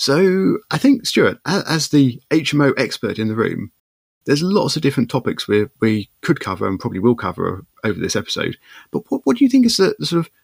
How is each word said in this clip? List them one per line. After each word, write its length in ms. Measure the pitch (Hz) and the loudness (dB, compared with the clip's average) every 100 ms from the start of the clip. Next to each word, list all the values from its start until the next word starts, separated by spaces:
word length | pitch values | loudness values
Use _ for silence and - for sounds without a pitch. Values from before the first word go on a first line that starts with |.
So 580 | - 143 190 185 185 - - | 0 2 4 4 2 0 -4
I 80 | 160 | 0
think, 280 | 269 269 - | 2 2 2
Stuart, 320 | - 127 - | 2 2 0
a-, 200 | - 190 - | -4 -4 -2
as 200 | 160 - | -2 2
the 340 | 151 135 120 - | 4 4 0 -2
H 240 | 160 - | -2 0
M 60 | 147 | 2
O 100 | 143 - | 2 2
expert 400 | 127 - 107 95 | -2 -4 -6 -4
in 80 | 110 | -2
the 80 | |
room, 380 | 110 101 85 101 - _ _ _ _ - | 0 -2 -2 -8 -14 _ _ _ _ -2
there's 180 | 147 | 0
lots 320 | 175 202 147 - | 2 0 0 0
of 60 | |
different 280 | 156 135 117 | 0 0 -2
topics 380 | 131 - - - | -2 -4 -6 0
we, 180 | 104 104 - | 0 0 -2
we 280 | 110 107 98 _ | 0 0 -4 _
could 160 | - 156 | -2 -2
cover 300 | - 95 98 | -2 -4 -4
and 100 | 95 | -4
probably 220 | 120 95 | -6 0
will 160 | 110 120 | 0 0
cover 500 | 95 90 90 92 - _ | -2 -4 -6 -6 -12 _
over 160 | 110 90 | -6 -4
this 160 | 95 | -4
episode. 440 | 104 - - - 90 _ - - | -4 -6 -6 -6 -6 _ -20 -10
But 180 | - - | -10 -6
what, 120 | 269 | -4
what 120 | - 247 | -2 2
do 60 | |
you 60 | 269 | 4
think 160 | 269 233 | 4 4
is 100 | - | 2
the, 200 | 190 - | 0 0
the 80 | 151 | -2
sort 140 | 170 | -2
of 100 | 165 _ | -4 _